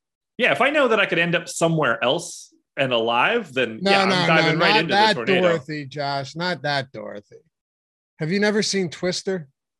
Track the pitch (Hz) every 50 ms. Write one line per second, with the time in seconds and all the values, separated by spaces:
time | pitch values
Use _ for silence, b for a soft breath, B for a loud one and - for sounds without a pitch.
0 | _ _ _ _ _ _ _ - 240 190 - - 247 277 302 302 269 226 220 202
1 | 190 - 180 165 170 175 170 165 165 - - - 170 165 160 160 143 120 113 -
2 | 120 123 151 170 170 - - - - - _ _ _ _ - 147 135 127 123 117
3 | 113 117 120 123 143 190 233 240 190 147 120 135 120 110 110 113 180 196 196 196
4 | 190 190 185 180 170 170 165 160 165 165 160 170 170 165 - - 165 165 196 202
5 | 214 214 208 - 220 196 185 180 185 175 165 165 - 156 151 151 143 131 131 147
6 | 139 139 139 139 135 135 - 165 175 180 175 135 139 147 143 139 131 - - 110
7 | 104 104 101 104 - _ - - _ _ _ _ _ _ _ _ _ _ _ _
8 | _ _ _ - 160 156 196 202 208 214 208 220 - - 196 196 185 151 - -
9 | 180 180 170 - - 196 190 175 143 - _ _ _ _ _